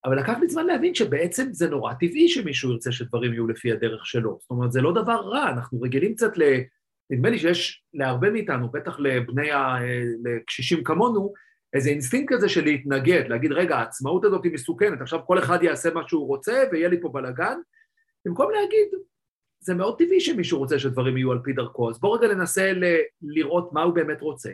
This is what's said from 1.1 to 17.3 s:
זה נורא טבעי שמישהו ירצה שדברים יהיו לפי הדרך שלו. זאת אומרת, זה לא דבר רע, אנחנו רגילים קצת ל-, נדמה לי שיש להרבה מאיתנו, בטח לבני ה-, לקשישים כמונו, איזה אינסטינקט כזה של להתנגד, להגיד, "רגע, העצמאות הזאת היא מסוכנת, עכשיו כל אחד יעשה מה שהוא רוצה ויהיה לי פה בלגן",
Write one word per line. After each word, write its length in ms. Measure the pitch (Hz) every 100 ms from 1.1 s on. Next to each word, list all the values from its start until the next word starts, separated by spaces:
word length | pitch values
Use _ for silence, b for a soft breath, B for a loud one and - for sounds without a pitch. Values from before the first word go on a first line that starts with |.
| 143 175 175 262
זה 180 | 180 165
נורא 240 | 143 123
טבעי 360 | 120 175 277 339
שמישהו 420 | 277 185 135 131
ירצה 200 | 117 -
שדברים 420 | 117 117 120 120
יהיו 140 | 117 113
לפי 240 | 113 120
הדרך 340 | 107 113 110 -
שלו. 320 | 123 110 -
זאת 80 | _
אומרת, 220 | 123 123
זה 100 | 127
לא 120 | 139
דבר 280 | 175 196 226
רע, 280 | 190 240 254
אנחנו 320 | 123 120 120
רגילים 340 | 123 131 185 226
קצת 220 | 220 196
ל-, 240 | 151 131 127 _ _ _ _
נדמה 180 | 127 185
לי 100 | 240
שיש 440 | 165 175 - - _
להרבה 360 | 143 135 123 190
מאיתנו, 400 | 220 202 131 120
בטח 300 | 143 - 143
לבני 520 | 139 127 120 123 151
ה-, 260 | 143 131 127 123 123 120 113
לקשישים 600 | 120 117 - - 123 160
כמונו, 500 | 135 160 240 220 196 B B B _
איזה 160 | 139 139
אינסטינקט 440 | 147 139 247 285
כזה 160 | 254 190
של 140 | 175
להתנגד, 600 | 151 143 139 139 131 175 131
להגיד, 240 | 117 147
"רגע, 260 | 143 180 135
העצמאות 480 | 113 - 131 180 208
הזאת 180 | 196
היא 100 | 175
מסוכנת, 480 | 156 127 170 208 147
עכשיו 180 | 127 165 -
כל 140 | 180
אחד 240 | 131 175
יעשה 300 | 165 143 170
מה 80 | 160 156
שהוא 200 | 165 135
רוצה 360 | 139 170 247 262
ויהיה 180 | 170 175
לי 120 | 175
פה 80 | 170
בלגן", 480 | 131 127